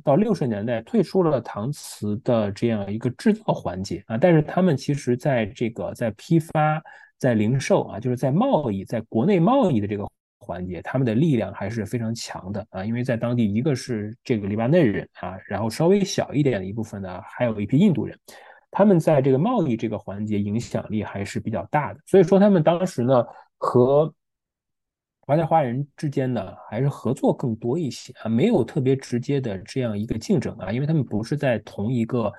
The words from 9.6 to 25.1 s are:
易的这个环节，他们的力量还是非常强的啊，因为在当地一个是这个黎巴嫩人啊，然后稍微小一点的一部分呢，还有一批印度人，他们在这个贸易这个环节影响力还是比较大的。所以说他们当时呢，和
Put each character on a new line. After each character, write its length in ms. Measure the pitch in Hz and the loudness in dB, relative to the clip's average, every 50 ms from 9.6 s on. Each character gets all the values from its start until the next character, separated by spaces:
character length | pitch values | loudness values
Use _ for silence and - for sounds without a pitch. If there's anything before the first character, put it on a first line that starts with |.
| 247 185 | 2 2
易 100 | 135 104 | 2 0
的 60 | 101 98 | 0 -2
这 80 | 104 | -4
个 100 | 101 98 - - _ _ _ _ _ | -6 -6 -10 -14 _ _ _ _ _
环 260 | - - 87 90 90 | -12 -12 -10 -8 -8
节， 160 | 92 - 82 | -8 -8 -10
他 140 | - - - | -8 -4 -2
们 80 | 131 135 | 0 0
的 100 | 117 107 | 2 2
力 220 | 120 170 165 131 | 2 2 2 2
量 160 | 113 98 92 | 0 0 -4
还 160 | - - 101 104 | -6 -8 -8 -6
是 160 | 117 117 98 | -6 -6 -6
非 140 | - - 120 | -4 -6 -4
常 160 | 113 110 113 | -4 -6 -6
强 380 | 113 - - - - 87 92 | -6 -8 -10 -12 -12 -10 -8
的 120 | 101 101 - - | -8 -8 -8 -8
啊， 140 | - 95 95 | -10 -8 -6
因 80 | 110 | -4
为 100 | 117 120 | -4 -2
在 140 | 123 131 120 | -2 -2 -2
当 180 | 113 117 120 123 | -2 -2 -2 0
地 180 | 120 113 101 | 0 0 0
一 80 | 101 113 | 0 0
个 120 | 139 160 135 | 0 0 -2
是 400 | 123 - - 120 107 104 107 113 - | -2 -4 -6 -6 -6 -6 -8 -12 -8
这 160 | _ - 123 104 | _ -2 -2 -2
个 80 | 104 | -2
黎 80 | 98 104 | -2 -2
巴 120 | 110 113 | -2 2
嫩 200 | 123 165 180 156 | 4 4 4 4
人 220 | 107 95 - - - _ | 4 2 -2 -6 -10 _
啊， 220 | - 90 87 92 98 - - | -12 -12 -10 -10 -12 -10 -8
然 120 | 101 95 | -6 -4
后 80 | 113 113 | -4 -4
稍 200 | - - 156 175 | -2 0 2 4
微 160 | 196 208 190 | 4 2 2
小 280 | - - - - - | 0 -2 -2 -4 0
一 100 | - 143 | 0 0
点 180 | 147 135 117 98 | 2 2 0 0
的 40 | 92 | -4
一 80 | 95 | -6
部 100 | 107 117 107 | -6 -8 -8
分 160 | - - 98 | -8 -8 -10
呢， 180 | 98 90 90 92 - | -10 -10 -10 -12 -14
还 220 | - - - 123 | -12 -6 -2 -2
有 120 | 117 107 104 | -2 -2 -2
一 80 | 104 | -2
批 120 | 104 131 147 | 2 4 4
印 140 | 208 214 | 4 4
度 140 | 147 110 101 | 4 2 -2
人， 100 | 92 - - _ - - - - - - - _ _ | -6 -8 -14 _ -20 -20 -20 -20 -20 -20 -20 _ _
他 140 | - - 202 | 2 4 6
们 160 | 214 190 165 | 6 6 6
在 200 | 156 175 156 143 | 4 4 4 4
这 120 | 139 139 | 4 4
个 60 | 131 131 | 4 2
贸 280 | 170 240 254 220 165 | 2 2 0 0 0
易 100 | 135 113 | 0 0
这 120 | 113 127 110 | -2 -2 -4
个 100 | 110 98 | -4 -6
环 260 | - 98 95 101 107 | -8 -10 -8 -8 -4
节 140 | 104 104 101 | -2 -2 -2
影 220 | 101 104 104 117 | -2 -2 -2 -4
响 240 | 113 - - 113 - - | -4 -4 -6 -6 -4 -4
力 140 | 104 107 | -4 -4
还 220 | 90 - - 98 98 | -4 -4 -6 -8 -8
是 160 | - - 120 | -8 -8 -8
比 100 | - 110 | -6 -4
较 140 | 110 95 - | -6 -6 -4
大 280 | - - 151 139 104 - | -2 -2 -2 -2 -4 -8
的。 60 | - _ | -14 _
所 140 | - - 196 | 4 6 6
以 20 | |
说 160 | 180 165 196 190 | 6 6 6 6
他 100 | 202 214 | 6 6
们 140 | 196 175 | 6 4
当 240 | 156 165 175 170 185 | 4 4 2 2 0
时 160 | 180 - - | -2 -2 -2
呢， 220 | 117 127 135 120 113 - - - - _ _ | 2 4 4 4 2 0 -6 -20 -20 _ _
和 560 | _ - - - 123 123 131 139 147 160 180 - _ _ _ _ _ _ _ _ _ _ _ _ _ _ _ _ _ _ _ | _ -2 2 4 6 6 6 6 4 2 2 -2 _ _ _ _ _ _ _ _ _ _ _ _ _ _ _ _ _ _ _